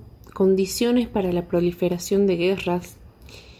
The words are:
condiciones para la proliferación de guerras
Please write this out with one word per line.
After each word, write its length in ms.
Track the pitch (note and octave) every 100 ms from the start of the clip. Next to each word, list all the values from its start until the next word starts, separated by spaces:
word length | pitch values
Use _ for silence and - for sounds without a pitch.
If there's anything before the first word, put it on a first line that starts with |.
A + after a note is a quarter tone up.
| - - -
condiciones 760 | - F#3+ F#3+ F#3+ - A#3+ B3 A#3
para 240 | G#3+ F#3
la 140 | F3 F3
proliferación 800 | F3 F3 F3 F3 F3 - G3 G3+
de 120 | E3+
guerras 580 | F3+ F#3+ - F3 F3 - - - - - - -